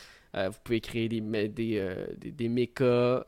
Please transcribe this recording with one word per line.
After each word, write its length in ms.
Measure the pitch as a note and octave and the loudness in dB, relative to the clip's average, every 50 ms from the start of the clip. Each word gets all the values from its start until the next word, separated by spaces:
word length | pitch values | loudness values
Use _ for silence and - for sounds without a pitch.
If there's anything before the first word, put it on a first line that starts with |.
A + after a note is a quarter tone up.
| - - - - _ _ - | -20 -20 -20 -20 _ _ -4
Euh, 140 | - F#2+ F#2+ | -2 -2 -2
vous 80 | G#2 - _ | -4 -6 _
pouvez 180 | - A#2 A2+ | -2 0 0
créer 260 | - - - A#2 A2+ A2+ | 0 -2 -2 -2 0 0
des 120 | A2+ A2 | 0 -2
mé-, 260 | G#2+ G#2+ A2+ G#2+ G2+ G#2+ | -2 -2 0 0 0 0
des, 300 | G#2 - A2+ A2+ A2 G#2 | -2 -2 -2 0 0 0
euh, 300 | F#2+ F#2 F#2 F#2+ - - - - | 0 -2 -4 -4 -6 -8 -8 -8
des, 140 | - - | -10 -12
des 180 | - - A#2 A#2 | -6 -2 -2 0
mechas, 760 | A#2 B2 A#2+ - - - C3+ B2 A#2+ A#2+ B2 B2 B2+ B2+ - | 2 2 0 0 2 2 4 4 6 6 4 4 2 2 0